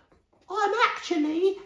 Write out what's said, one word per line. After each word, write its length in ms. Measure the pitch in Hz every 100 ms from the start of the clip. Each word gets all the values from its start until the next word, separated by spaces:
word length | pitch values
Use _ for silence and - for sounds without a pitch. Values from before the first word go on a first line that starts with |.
| _ _ _ _ -
I'm 240 | 392 403 427 453
actually 720 | - - 349 302 320 381 -